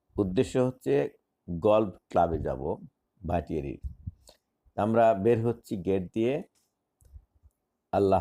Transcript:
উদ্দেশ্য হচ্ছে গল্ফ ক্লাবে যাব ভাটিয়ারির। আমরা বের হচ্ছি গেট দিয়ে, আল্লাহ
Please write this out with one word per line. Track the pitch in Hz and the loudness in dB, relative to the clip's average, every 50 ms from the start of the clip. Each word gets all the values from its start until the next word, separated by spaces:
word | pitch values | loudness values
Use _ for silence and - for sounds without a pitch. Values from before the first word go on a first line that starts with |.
| _ _ _ | _ _ _
উদ্দেশ্য | - 104 92 92 117 127 - - 135 127 127 | -4 -2 0 0 0 -2 0 0 0 0 0
হচ্ছে | 127 - - 135 139 143 135 - - _ _ _ _ _ _ - | -2 -6 -4 -2 0 0 -2 -4 -6 _ _ _ _ _ _ -10
গল্ফ | 87 82 78 104 104 110 113 95 - - _ _ | -6 0 2 4 4 4 2 0 -4 -10 _ _
ক্লাবে | - 92 85 85 80 76 71 | 0 2 2 2 0 -2 -4
যাব | 71 67 64 67 78 - - - - _ _ _ _ _ _ | -6 -6 -6 -6 -6 -8 -8 -10 -16 _ _ _ _ _ _
ভাটিয়ারির। | - 85 87 85 82 - 80 78 69 69 - - - - - - - - - _ _ - - _ _ _ _ _ _ _ _ | -6 -4 -4 -4 -4 -4 -6 -6 -6 -6 -10 -10 -12 -14 -16 -14 -14 -14 -16 _ _ -20 -20 _ _ _ _ _ _ _ _
আমরা | - 101 110 113 117 113 113 110 95 95 | -4 -2 0 2 4 4 4 4 4 2
বের | 117 120 113 113 | 2 2 2 0
হচ্ছি | 120 117 - _ - - 98 85 | -2 -4 -4 _ -10 -10 -6 -2
গেট | 98 95 98 90 87 - | -2 0 0 -2 -4 -4
দিয়ে, | 110 113 123 139 165 196 - _ _ _ _ _ _ _ _ _ _ _ _ - - - _ _ _ _ _ _ _ _ _ _ _ _ _ | -2 -2 -2 -2 -4 -8 -12 _ _ _ _ _ _ _ _ _ _ _ _ -20 -20 -20 _ _ _ _ _ _ _ _ _ _ _ _ _
আল্লাহ | - 98 101 98 95 90 | 0 2 2 4 4 2